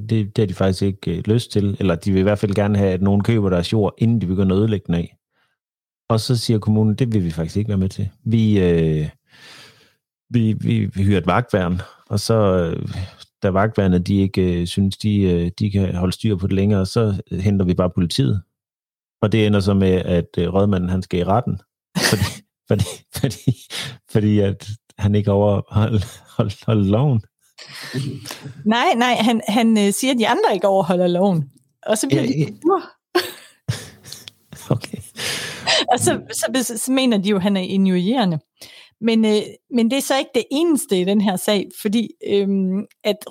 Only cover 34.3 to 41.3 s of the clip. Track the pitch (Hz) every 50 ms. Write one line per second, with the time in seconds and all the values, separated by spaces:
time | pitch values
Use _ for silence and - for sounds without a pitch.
34.3 | - _ _ _ - - - - 123 - - - - - - - - - - -
35.3 | - - - - - - - - - - 285 - - 247 - 359 302 - - -
36.3 | 220 - - 269 226 262 247 - 233 220 - - 262 269 262 254 226 202 180 208
37.3 | 214 190 175 208 202 190 185 - 190 196 196 190 185 180 175 196 247 277 214 175
38.3 | 165 151 - _ _ _ - - - - - - _ _ 214 233 226 226 220 214
39.3 | 208 208 - - - - _ _ - 240 226 226 262 277 269 - 277 262 - 285
40.3 | - 240 214 - 277 285 339 349 311 254 - - 202 180 180 185 208 220 190 208